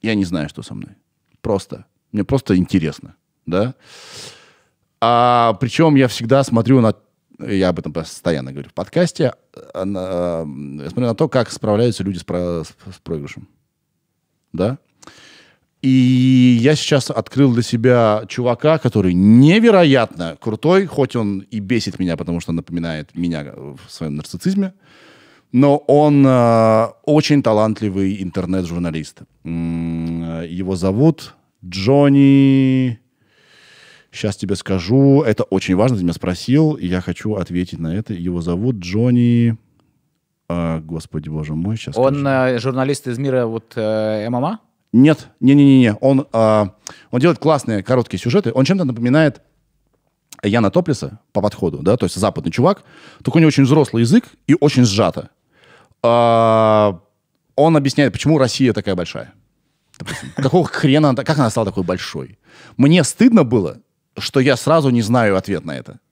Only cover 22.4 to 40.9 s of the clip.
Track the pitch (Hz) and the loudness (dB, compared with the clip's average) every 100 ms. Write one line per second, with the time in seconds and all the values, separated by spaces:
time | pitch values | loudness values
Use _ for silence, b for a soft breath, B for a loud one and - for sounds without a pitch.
22.4 | - 82 82 85 85 78 73 - 87 80 | -6 -8 -6 -8 -8 -8 -12 -8 -6 -6
23.4 | 73 55 69 67 - - 80 73 - 87 | -10 -16 -18 -20 -20 -12 -10 -10 -12 -6
24.4 | 185 196 190 _ b b b b b b | -4 -2 -4 _ b b b b b b
25.4 | _ 123 143 139 - 143 151 143 135 127 | _ 2 2 2 2 4 4 4 4 4
26.4 | 120 113 110 110 113 - - 151 - 147 | 4 4 4 2 0 -6 0 0 2 0
27.4 | 117 107 110 107 107 95 95 101 92 95 | 2 2 0 -2 -4 -2 -2 -4 -6 -6
28.4 | 87 95 87 85 87 80 76 _ - _ | -4 -4 -4 -6 -6 -6 -10 _ -20 _
29.4 | 80 82 82 85 82 82 82 85 85 82 | -10 -8 -6 -6 -6 -6 -6 -6 -8 -10
30.4 | 85 90 95 92 95 98 156 156 - _ | -10 -8 -6 -2 -2 2 0 0 -12 _
31.4 | _ _ 92 92 98 143 143 139 139 139 | _ _ -16 -6 2 4 4 4 6 6
32.4 | 139 135 135 131 127 113 _ _ b b | 4 4 2 0 -2 -6 _ _ b b
33.4 | b b b b b b b - 107 95 | b b b b b b b -6 -6 -4
34.4 | 95 98 - 95 85 131 139 139 143 104 | -6 -6 -2 -4 0 4 6 4 2 -2
35.4 | 113 95 - 92 123 113 87 82 90 90 | 0 -2 0 2 2 2 -2 -2 -6 -6
36.4 | - 139 156 147 87 90 - 85 110 104 | 0 2 2 -2 -4 -4 -4 -8 -6 -6
37.4 | 87 87 92 78 80 92 107 92 87 87 | -4 -4 -6 -6 -6 -6 -6 -8 -6 -6
38.4 | 82 85 120 110 87 101 123 123 120 120 | -4 -4 -4 -6 -6 -2 0 2 2 2
39.4 | 117 113 _ _ _ _ _ _ _ _ | 0 -2 _ _ _ _ _ _ _ _
40.4 | _ 85 85 80 78 | _ -6 -4 -6 -8